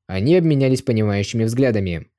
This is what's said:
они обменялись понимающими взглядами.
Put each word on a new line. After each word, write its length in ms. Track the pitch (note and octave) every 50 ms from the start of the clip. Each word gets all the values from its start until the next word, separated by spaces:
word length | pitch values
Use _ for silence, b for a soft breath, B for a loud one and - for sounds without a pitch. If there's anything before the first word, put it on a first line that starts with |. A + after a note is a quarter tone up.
| _
они 280 | - F#2+ F#2+ G#2+ D3 F3
обменялись 460 | F#3 E3 D#3+ D3 C3+ C3+ C3 C3 B2
понимающими 640 | - - A2+ A2 G#2+ G#2 G2+ G2+ G2+ - - A2+ A2+
взглядами. 640 | A2+ A#2 C3 C3+ B2 A2 G#2 F#2+ F2+ E2+ D#2+ - _ _